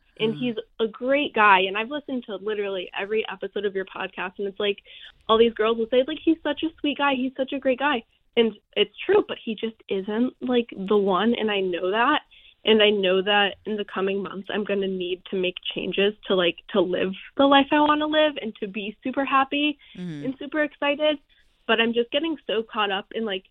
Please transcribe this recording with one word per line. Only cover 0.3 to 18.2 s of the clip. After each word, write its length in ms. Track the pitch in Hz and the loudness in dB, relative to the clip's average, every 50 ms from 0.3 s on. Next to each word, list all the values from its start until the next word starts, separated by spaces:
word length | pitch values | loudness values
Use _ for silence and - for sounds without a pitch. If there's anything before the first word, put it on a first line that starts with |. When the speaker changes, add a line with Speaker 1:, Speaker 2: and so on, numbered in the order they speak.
| 220 | -2
Speaker 2:
Mm. 60 | - | -2
Speaker 1:
he's 160 | 247 240 214 220 - _ _ - | -4 -4 -4 -6 -10 _ _ -4
a 80 | 226 | -4
great 460 | 220 214 - 247 262 277 285 294 - - | -4 -4 -4 -2 0 0 0 0 0 2
guy. 260 | 220 214 208 190 185 | 4 6 6 6 6
And 160 | 190 190 196 | 4 0 -2
I've 120 | 214 226 240 | -6 -6 -6
listened 320 | 294 294 - - 269 247 - | -8 -10 -8 -8 -8 -8 -8
to 120 | 226 202 | -8 -10
literally 520 | 180 196 214 214 208 202 196 196 185 175 - - - | -8 -6 -6 -6 -4 -4 -4 -6 -6 -8 -8 -8 -8
every 260 | 196 196 220 220 - - | -6 -4 -4 -4 -4 -4
episode 360 | 190 190 - 196 - 208 196 | -8 -10 -10 -8 -6 -4 -4
of 100 | 202 196 | -4 -4
your 100 | 190 190 | -4 -8
podcast, 480 | - - - 190 185 - - 180 190 - - | -8 -8 -10 -10 -8 -8 -8 -10 -10 -8 -8
and 80 | 202 | -8
it's 120 | 196 190 - | -8 -6 -4
like, 200 | 208 202 202 - - - - - - - - _ _ - | -2 -2 -2 -4 -8 -20 -20 -20 -20 -20 -20 _ _ 4
all 80 | 220 | 4
these 160 | 220 233 233 226 | 6 6 4 2
girls 240 | - 214 226 233 | 0 0 0 0
will 120 | 226 226 220 | 0 -2 0
say, 140 | 247 247 262 | 2 2 2
like, 120 | 311 311 311 - | 2 -2 -2 0
"He's 180 | 330 320 - | 0 0 0
such 220 | - 294 294 - 320 | 0 -6 -4 -4 -4
a 60 | 320 - _ | -6 -6 _
sweet 180 | - 294 269 | -4 -4 -2
guy. 180 | - 285 285 269 | 0 0 0 0
He's 200 | 247 254 262 - | 0 -2 -4 -4
such 180 | - 262 269 285 | -4 -6 -4 -4
a 60 | 269 | -2
great 200 | 262 269 254 254 | 0 0 0 2
guy." 240 | 269 294 277 226 - _ _ _ _ _ - | 0 0 -2 -2 -4 _ _ _ _ _ 2
And 200 | 233 233 220 208 - _ _ - | 2 2 2 0 -6 _ _ -2
it's 200 | 202 208 - _ - - | -2 -2 -2 _ -4 0
true, 200 | - 392 415 - | 4 4 4 4
but 100 | - - | 2 -4
he 180 | - - 233 214 | -10 -8 -8 -8
just 200 | - 226 226 - _ _ - | -6 -6 -8 -10 _ _ -6
isn't, 440 | 202 190 190 214 208 226 247 262 - - | -6 -4 -4 -2 -2 0 0 -2 -2 -4
like, 280 | 254 254 247 240 233 - - | -4 0 0 0 0 0 -4
the 220 | 196 190 190 214 | -6 -2 2 2
one, 380 | 208 196 196 185 175 208 233 240 | 4 4 4 2 2 4 2 2
and 160 | - 220 214 | 2 0 0
I 80 | 202 196 | 0 0
know 320 | 190 185 175 165 180 185 | 0 0 -2 -2 -2 -2
that. 300 | 202 226 240 277 302 - - _ - - - - _ _ - | 0 2 2 2 2 2 0 _ -20 -20 -20 -20 _ _ 2
And 180 | 214 220 220 | 4 6 6
I 100 | 208 208 | 6 6
know 300 | 214 202 190 180 185 190 185 | 4 4 2 2 2 2 2
that 320 | 208 208 208 202 185 - - - | 2 2 4 2 2 -2 -4 -6
in 100 | 196 214 | -6 -4
the 80 | 208 202 | -4 -6
coming 380 | - - 196 190 196 196 196 | -6 -4 -4 -2 -2 -2 -2
months, 260 | 190 160 - 196 202 - | -4 -6 -8 -10 -8 -6
I'm 140 | - 202 208 | -4 -4 -2
gonna 240 | 196 202 202 196 | -2 -2 -2 -2
need 380 | 190 190 185 180 175 185 180 - - | -2 -4 -4 -4 -6 -6 -8 -8 -6
to 40 | 202 | -4
make 200 | 190 180 180 - - - - - | -2 -2 -2 -4 -6 -10 -10 -8
changes 400 | 175 - - 180 196 196 208 208 - - | -6 -6 -4 0 0 0 0 0 -2 -4
to, 80 | - 196 | -2 0
like, 240 | 185 175 175 - - - - | 2 2 0 0 -4 -6 -2
to 100 | - 202 | 0 0
live 340 | - 185 180 185 185 190 190 - - - - | 0 2 0 -2 -2 -4 -4 -8 -12 -6 0
the 100 | - 277 | 4 6
life 200 | 277 285 277 277 277 | 6 8 6 6 4
I 100 | 311 294 | 4 4
wanna 240 | 302 302 302 302 302 | 4 4 2 2 0
live 320 | 302 311 311 | 0 2 2